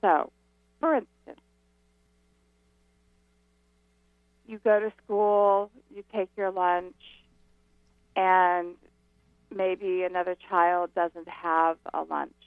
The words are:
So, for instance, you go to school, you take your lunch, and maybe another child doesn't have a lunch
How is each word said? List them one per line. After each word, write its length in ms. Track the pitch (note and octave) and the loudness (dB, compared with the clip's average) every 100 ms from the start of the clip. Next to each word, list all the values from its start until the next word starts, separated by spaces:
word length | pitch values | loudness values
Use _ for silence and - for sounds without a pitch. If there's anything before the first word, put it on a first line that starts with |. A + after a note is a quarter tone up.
So, 300 | G3+ D#3 - _ _ _ _ _ | 4 2 0 _ _ _ _ _
for 140 | D#4+ | 0
instance, 460 | D4 - _ - - _ _ _ _ _ _ _ _ _ _ _ _ _ _ _ _ _ _ _ _ _ _ _ _ _ _ _ _ _ _ - | 0 -2 _ -20 -20 _ _ _ _ _ _ _ _ _ _ _ _ _ _ _ _ _ _ _ _ _ _ _ _ _ _ _ _ _ _ -18
you 120 | A3 | -4
go 220 | A3+ G#3 | 2 2
to 120 | G#3+ - | 2 -10
school, 680 | _ G3+ G#3 G#3 G3+ G3 G#3 B3 _ | _ 0 2 4 4 2 0 -12 _
you 100 | G3+ G3+ | -20 -12
take 160 | A3 F#3 - | -8 -8 -4
your 140 | G3 | -6
lunch, 440 | F#3+ F3+ F3+ F3+ - - - _ _ _ _ _ _ _ _ _ - | 0 0 0 -4 -18 -20 -20 _ _ _ _ _ _ _ _ _ -2
and 580 | F#3+ F#3 F3+ F3 F3 F3 _ _ _ _ _ _ _ | 2 4 4 2 -4 -14 _ _ _ _ _ _ _
maybe 480 | G3 F#3 F#3 G3 F3+ | -4 -4 -2 -4 -4
another 340 | F3+ F3+ F3+ F3+ - | -4 -4 -6 -8 -4
child 460 | F#3 E3+ F3 F3 | 2 2 2 -2
doesn't 340 | F3+ E3+ E3+ E3 | -4 -6 -6 -18
have 480 | - E3+ E3 E3 E3 - | -12 -2 0 0 -2 -8
a 100 | D#3+ | -10
lunch 320 | D#3+ D#3 C#3 _ | -8 -8 -10 _